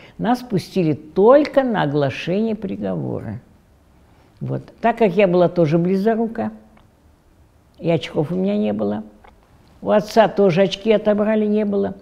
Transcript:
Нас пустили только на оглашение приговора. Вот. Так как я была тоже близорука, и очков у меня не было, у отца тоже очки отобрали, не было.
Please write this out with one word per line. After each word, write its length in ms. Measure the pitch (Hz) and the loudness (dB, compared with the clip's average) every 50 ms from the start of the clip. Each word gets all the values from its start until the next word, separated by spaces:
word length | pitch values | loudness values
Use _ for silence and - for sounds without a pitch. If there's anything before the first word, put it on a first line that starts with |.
| - - - - | -20 -20 -12 -6
Нас 220 | 170 208 247 247 | -4 -2 -2 -2
пустили 540 | - - 202 170 - - - 190 170 156 147 | -4 -4 -4 -4 -4 -2 -2 0 0 0 0
только 680 | - - - - 185 196 226 269 294 294 - - 277 262 | -2 -6 -6 0 4 6 6 6 6 4 2 0 0 0
на 180 | 254 220 175 | 2 0 -2
оглашение 720 | 156 147 139 147 143 135 120 - - 165 180 202 220 226 214 | -2 0 0 0 0 -2 -2 -4 -6 -4 -2 -2 -2 -2 -4
приговора. 880 | 214 208 190 202 - 208 190 185 165 135 127 117 104 110 113 101 127 - _ _ _ _ _ _ _ _ _ _ _ _ _ _ _ _ _ _ - | -6 -6 -8 -8 -6 -6 -6 -4 -4 -6 -6 -6 -8 -8 -10 -12 -12 -14 _ _ _ _ _ _ _ _ _ _ _ _ _ _ _ _ _ _ -12
Вот. 340 | 143 127 135 131 - - - - | -10 -8 -8 -8 -10 -14 -10 -4
Так 200 | - 226 233 233 | -2 -2 0 2
как 140 | 233 202 165 | 2 2 2
я 120 | 202 208 185 | 4 2 4
была 220 | 170 180 175 165 | 4 4 2 2
тоже 280 | 175 180 170 147 160 170 | 2 2 2 2 2 2
близорука, 720 | 170 180 196 190 196 226 226 220 233 220 226 226 214 214 220 - - _ _ _ _ _ _ _ _ _ _ _ _ _ _ _ _ _ _ _ _ _ _ - | 2 0 0 0 0 0 0 0 -2 -4 -6 -6 -8 -8 -10 -12 -18 _ _ _ _ _ _ _ _ _ _ _ _ _ _ _ _ _ _ _ _ _ _ -8
и 100 | - 165 | -2 -2
очков 420 | 170 160 - - - - 156 135 | -2 -2 -2 -4 -4 -4 -4 -2
у 40 | 175 | -2
меня 220 | 185 185 196 208 208 | -2 -2 -2 -2 -2
не 140 | 214 214 | -2 -2
было, 320 | 208 214 214 202 208 214 214 - - - - - - _ _ _ _ _ _ _ _ _ | -2 -2 -4 -4 -4 -6 -8 -12 -18 -20 -20 -20 -20 _ _ _ _ _ _ _ _ _
у 80 | - 190 | -2 0
отца 380 | 208 214 - - - 226 214 185 | 2 2 0 2 2 4 4 4
тоже 340 | - - 202 196 151 185 | 4 2 2 4 4 4
очки 300 | 196 185 - - - 220 | 2 0 0 -2 0 0
отобрали, 540 | 214 208 214 214 208 208 214 214 220 214 214 | 0 2 2 0 0 0 0 0 0 0 0
не 200 | 208 208 208 214 | 0 0 0 0
было. 300 | 208 202 202 196 196 190 - | -2 -2 -2 -2 -4 -6 -10